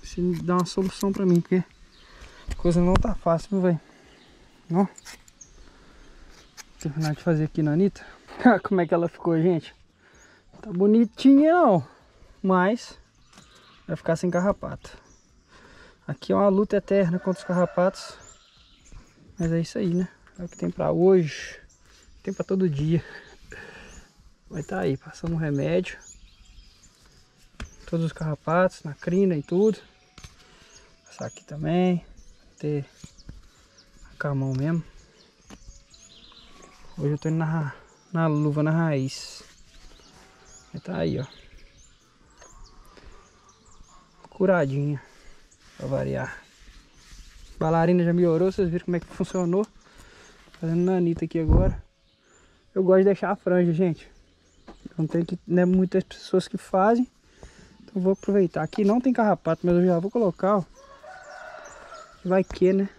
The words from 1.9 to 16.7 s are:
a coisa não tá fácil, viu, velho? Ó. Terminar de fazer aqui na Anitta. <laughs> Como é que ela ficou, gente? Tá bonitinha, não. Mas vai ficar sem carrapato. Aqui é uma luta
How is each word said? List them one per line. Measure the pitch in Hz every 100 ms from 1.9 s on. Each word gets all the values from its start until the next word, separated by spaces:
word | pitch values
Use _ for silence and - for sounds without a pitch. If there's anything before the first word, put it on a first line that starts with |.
| - - - - - -
a | -
coisa | 180 170
não | 175
tá | 185 240
fácil, | 180 175 165 -
viu, | 196
velho? | 180 160 - - - - - - - _ -
Ó. | 165 196 - - - - _ - - - - - - - - - - - - - -
Terminar | 165 147 156
de | 147
fazer | - 156
aqui | 156 -
na | 151
Anitta. | 156 196 - - - -
<laughs> | - 247 240
Como | - 190
é | 170
que |
ela | 170 170
ficou, | - 175 165
gente? | 175 165 - - _ _ _ _ - _ _ -
Tá | 214
bonitinha, | 180 202 220 226 - 269 277 311
não. | 349 302 180 - - _ _ - -
Mas | 190 185 190 240 - - _ _ _ - - - _ - -
vai | 160
ficar | - 165
sem | 180
carrapato. | 175 190 190 - 135 - - _ _ _ _ _ - - - - _ -
Aqui | 143 -
é |
uma | 190 202
luta | 190 208